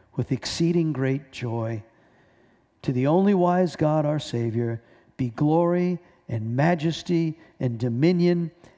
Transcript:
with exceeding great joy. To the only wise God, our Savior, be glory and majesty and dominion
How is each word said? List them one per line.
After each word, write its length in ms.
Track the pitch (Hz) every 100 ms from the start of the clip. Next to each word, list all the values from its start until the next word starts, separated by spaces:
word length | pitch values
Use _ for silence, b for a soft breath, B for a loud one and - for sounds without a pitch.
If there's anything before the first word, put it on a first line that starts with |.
| b -
with 160 | 117
exceeding 600 | 127 - - 170 175 160
great 400 | 131 135 135 147
joy. 500 | - 123 117 113 110 - b b b b b b b b _
To 100 | -
the 160 | 123 139
only 260 | 170 196
wise 420 | 196 175 180 180 -
God, 300 | 151 156 147
our 140 | 151
Savior, 640 | - 120 117 113 117 113 b b b -
be 120 | 127
glory 680 | 113 151 160 170 180 180 175 b b -
and 280 | 113 110 123
majesty 800 | 160 175 160 156 - 170 165 156 B B
and 200 | 131 117
dominion 720 | 123 117 165 180 175 175 165 - b